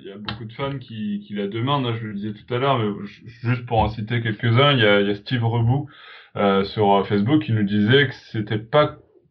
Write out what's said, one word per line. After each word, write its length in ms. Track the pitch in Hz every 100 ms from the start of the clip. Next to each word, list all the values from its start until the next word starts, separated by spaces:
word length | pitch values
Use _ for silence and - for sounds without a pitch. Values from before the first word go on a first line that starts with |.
il 60 | 98
y 40 |
a 60 | 101
beaucoup 280 | 104 - 113
de 80 |
fans 240 | - 139 139
qui, 440 | 117 110 104 101 -
qui 60 |
la 140 | 101 98
demandent, 380 | 113 127 143 120
hein, 100 | 113
je 80 | 110
le 60 |
disais 200 | 101 107
tout 200 | - -
à 60 | 123
l'heure, 200 | 139 127
mais 260 | 104 98 101
ju-, 180 | - - -
juste 220 | 117 123 -
pour 140 | 113
en 100 | 107
citer 320 | - 107 120
quelques-uns, 500 | 113 104 117 117 147
il 80 | 135
y 60 | 104
a, 160 | 101
il 60 | 101
y 40 |
a 40 | 101
Steve 280 | - 123
Rebout, 440 | 113 120 117 139 - - - - - -
euh, 260 | 101 98
sur, 300 | 101 110 101
euh, 100 | 98
Facebook 400 | 95 104 107 151
qui 80 | -
nous 120 | 107
disait 440 | 101 104 107 139 139
que 60 |
c'était 440 | - - 110 104 110
pas 400 | - 151 147 - _ _ _